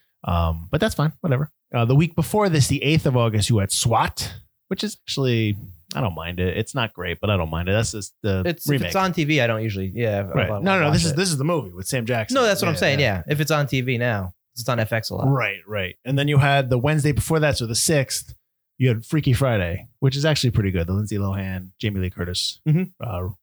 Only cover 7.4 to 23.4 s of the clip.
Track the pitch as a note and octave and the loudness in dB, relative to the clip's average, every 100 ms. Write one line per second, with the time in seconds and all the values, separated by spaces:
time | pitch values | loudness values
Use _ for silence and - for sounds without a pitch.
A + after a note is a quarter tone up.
7.4 | D#2+ D#2+ F2 G#2 A#2+ A2 F#2+ - G#2 F#2+ | 0 -2 0 0 0 -4 -10 -6 -2 0
8.4 | F#2 E3 - C#3 F2+ F#3+ F#3 E3+ D3 D3+ | 0 -2 0 0 0 0 0 0 0 2
9.4 | A#2+ A2 A2 G2 F#2+ G2+ A2+ G2+ F#2+ - | 2 0 -2 -4 -4 -2 -2 0 -2 0
10.4 | G2 G#2 F#3 F#3+ D3+ E3+ E3 D3 F#3+ C#3+ | 0 0 0 2 4 2 2 0 0 0
11.4 | D3 E3+ G2+ F2 - C3 A2 A#2+ G#2+ C4 | 0 -2 -4 -8 -6 -4 -2 -2 0 0
12.4 | A#3 F#3+ F#3 D#3 F3+ C#3 B2+ F#2 G#2+ D3 | 2 2 0 2 2 2 2 0 -2 -2
13.4 | D3+ D3+ C#3 C3+ B2+ A#2+ B2 G#2 F#2 - | 2 0 0 0 0 0 0 0 -4 -10
14.4 | _ - A2+ A#2+ A2 A2+ - F#2+ C3 C3+ | _ -8 -2 0 0 -2 -4 -2 0 2
15.4 | G#2+ G2 F2+ G#2 F#2 - B2 C#3 C#3+ C#3+ | 0 -4 -8 -6 -6 -8 -4 0 2 4
16.4 | C#3 C#3 B2+ A#2+ C#3 D#3 D3 C#3+ - D#3+ | 4 4 2 0 2 2 2 0 0 0
17.4 | D3+ - A#2 A#2 - D3+ C3 - - - | 2 0 -2 -2 0 0 0 -4 -10 -18
18.4 | _ _ _ - B2+ A2+ - D#3 C#3+ A#2+ | _ _ _ 0 2 2 0 0 2 2
19.4 | C3+ A2 F2 F2+ - _ C3+ C#3 D#3 C#3+ | 2 2 0 -4 -10 _ 0 2 0 2
20.4 | B2+ - G2 F2+ E2 F#2+ G#2 G#2 G2 G2 | 2 2 0 0 0 -2 -2 -2 -2 -4
21.4 | F#2+ F#2 F#2 - A2 G2 F#2 - F2 F2+ | -4 -8 -10 -6 -4 -2 -4 -4 -6 -6
22.4 | - - D#3 D#3+ F#3 - A#2 F2+ F#2 - | -6 -4 0 0 -2 -8 -8 -6 -6 -10